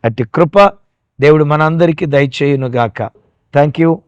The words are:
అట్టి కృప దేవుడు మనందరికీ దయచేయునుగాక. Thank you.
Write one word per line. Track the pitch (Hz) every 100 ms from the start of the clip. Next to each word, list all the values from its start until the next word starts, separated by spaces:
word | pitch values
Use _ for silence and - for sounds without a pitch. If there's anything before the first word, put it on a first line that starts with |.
| 117
అట్టి | 113 113
కృప | - 170 202 202 - _ _ _ -
దేవుడు | 139 156 147
మనందరికీ | 151 156 165 170 156 165
దయచేయునుగాక. | 139 139 - 143 139 131 120 117 - 110 _ _ _ _
Thank | 143 147 147
you. | 165 160